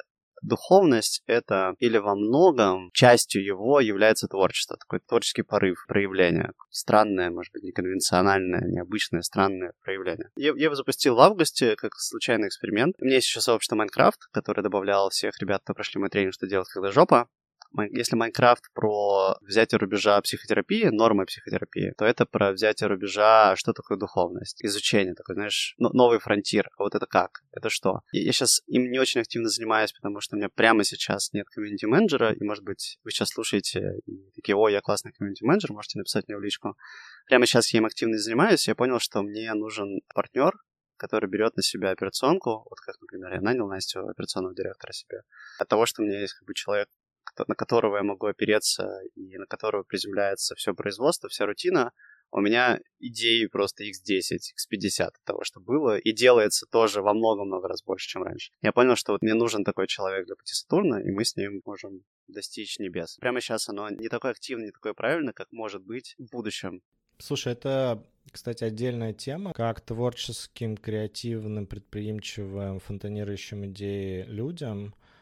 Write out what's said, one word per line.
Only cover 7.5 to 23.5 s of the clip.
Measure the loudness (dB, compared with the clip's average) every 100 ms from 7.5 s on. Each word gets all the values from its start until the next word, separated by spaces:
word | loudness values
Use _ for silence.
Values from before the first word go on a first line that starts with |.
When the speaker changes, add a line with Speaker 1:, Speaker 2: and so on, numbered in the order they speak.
Speaker 1:
быть, | -12
неконвенциональное, | -10 -6 -4 -2 2 4 4 2 0 -2 -2
необычное, | -4 -4 -4 -4 -4
странное | -4 0 0 0 -8 -10
проявление. | -8 -6 -6 -6 -10 -4
Я, | -2 0
я |
его | 0
запустил | 0 -4 0 2
в | 8
августе | 8 8 0 2 2 2
как | -2 -6
случайный | -8 -6 0 0 0
эксперимент. | -6 -2 2 2 2
У |
меня | 2 2
есть | 2
ещё | 0
сообщество | 2 2 2 -2
Майнкрафт, | -2 4 2 2 _
которое | -8 -4 -2
добавляло | -2 -2 2 2 2
всех | 0 -4 -4
ребят, | -4 -4
кто | -4
прошли | -8 -6 -4
мой | -2
тренинг | 0 -2
"Что | -2 -2
делать, | -2 -2
когда | -4 0
жопа?". | 4 6 6 2 _ _ _ -12 -6
Май-, | -4
если | -4 -2
Майнкрафт | 0 -2 4 4 4 0
про | -4 -2 0 2 4 2 0
взятие | 0 2 4 2
рубежа | 0 0 4 4
психотерапии, | 2 -6 -2 -2 0 2 2
нормы | 4 4 4 0
психотерапии, | -6 -6 -6 -6 -6 -6 0
то |
это | 0 2
про | 0 2 2
взятие | 2 0 2 -2
рубежа, | -2 -4 4 8 8 8